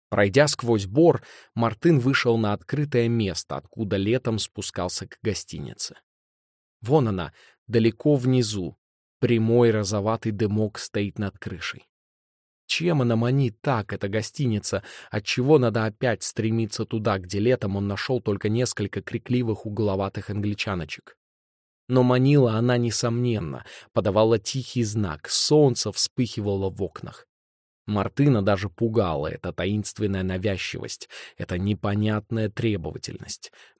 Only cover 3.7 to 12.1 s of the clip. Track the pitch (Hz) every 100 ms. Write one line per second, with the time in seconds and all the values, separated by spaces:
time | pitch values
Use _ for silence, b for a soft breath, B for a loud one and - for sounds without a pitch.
3.7 | - 104 98 98 127 123 110 - - -
4.7 | - 90 - 95 - 113 98 - 78 69
5.7 | - - - _ _ _ _ _ _ _
6.7 | _ 107 151 117 95 80 b b b -
7.7 | 113 113 - 151 143 123 127 110 104 85
8.7 | - _ _ _ _ 120 117 110 120 117
9.7 | 107 98 104 101 113 113 101 107 104 107
10.7 | - - 104 101 - 101 - - 95 -
11.7 | - _ _ _